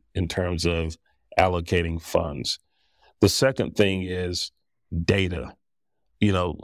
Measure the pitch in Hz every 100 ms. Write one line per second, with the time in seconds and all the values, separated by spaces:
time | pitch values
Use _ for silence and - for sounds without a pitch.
0 | _ 101 85 - 90 85 85 82 82 -
1 | _ _ _ - 92 90 85 90 85 82
2 | - 85 85 71 - - _ _ _ _
3 | _ _ 101 - 135 135 110 - 101 95
4 | 92 90 90 90 - - _ _ _ 82
5 | 82 101 92 87 - - _ _ _ _
6 | _ _ 107 92 90 73